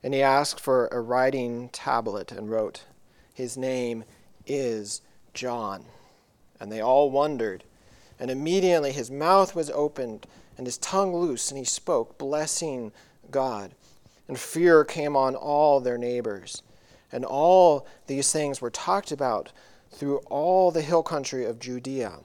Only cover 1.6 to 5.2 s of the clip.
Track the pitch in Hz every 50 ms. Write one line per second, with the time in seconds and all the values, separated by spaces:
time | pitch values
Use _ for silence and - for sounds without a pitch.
1.6 | 123 120 - - - 135 131 117 113 113 98 104 95 - 107 - 107 107 113 110
2.6 | 110 101 - - - _ - _ - _ _ _ _ _ _ - 127 120 120 131
3.6 | 127 131 131 127 123 120 117 113 110 _ - _ - _ - _ - - 139 143
4.6 | 135 120 113 110 104 101 - - _ _ _ -